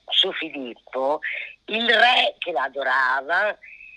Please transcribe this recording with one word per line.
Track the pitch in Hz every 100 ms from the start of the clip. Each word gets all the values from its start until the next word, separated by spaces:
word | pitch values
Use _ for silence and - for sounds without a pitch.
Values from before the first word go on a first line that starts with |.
| -
su | - -
Filippo, | - 156 143 123 113 - 127 135 151 - - - - -
il | 220 233
re | - 247 254 - -
che | 175
la | 160
adorava | 131 139 135 131 127 135 139 175 208 - - - -